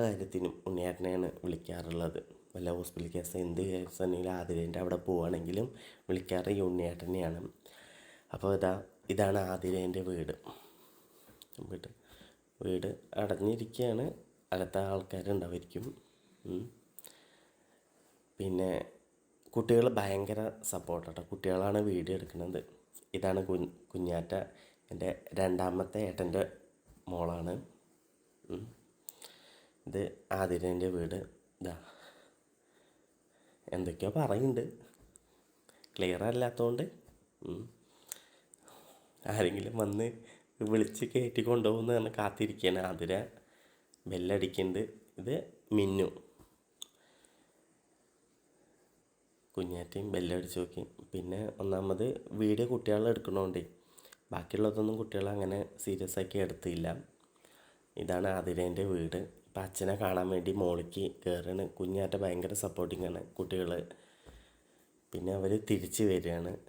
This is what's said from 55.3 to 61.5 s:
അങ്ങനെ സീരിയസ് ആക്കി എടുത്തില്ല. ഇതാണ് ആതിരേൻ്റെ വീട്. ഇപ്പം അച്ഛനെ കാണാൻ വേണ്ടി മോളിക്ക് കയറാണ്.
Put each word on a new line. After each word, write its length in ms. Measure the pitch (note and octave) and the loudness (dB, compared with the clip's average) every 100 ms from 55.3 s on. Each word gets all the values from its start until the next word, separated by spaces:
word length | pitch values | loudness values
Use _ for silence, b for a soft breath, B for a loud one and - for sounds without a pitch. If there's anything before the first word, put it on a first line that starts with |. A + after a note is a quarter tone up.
അങ്ങനെ 240 | G2+ F#2+ G2+ - - | 0 0 -2 -4 -6
സീരിയസ് 340 | - F#2 F#2 - | -4 -2 -2 -2
ആക്കി 180 | F#2 G2+ | 0 0
എടുത്തില്ല. 420 | F2+ E2 F2+ E2 E2 E2 - _ b b b b b b b - | 0 -2 -4 -2 -2 -4 -8 _ b b b b b b b -8
ഇതാണ് 260 | D#2+ F2+ G2 F#2 | -2 2 2 0
ആതിരേൻ്റെ 480 | F2 F2 F2+ F2 G2 | 0 0 0 2 0
വീട്. 280 | F2+ E2 E2+ - - _ | 0 0 -2 -6 -12 _
ഇപ്പം 140 | F#2+ F#2+ | -8 -6
അച്ഛനെ 280 | - F#2+ G2+ | -2 0 2
കാണാൻ 240 | G2+ F#2 F#2 | 2 2 2
വേണ്ടി 200 | F#2 F2+ G2 | 0 0 2
മോളിക്ക് 420 | F2+ F2 E2+ G2 G2 - | 2 2 -2 -4 -4 -2
കയറാണ്. 420 | F#2 F2 E2+ | -2 -2 -2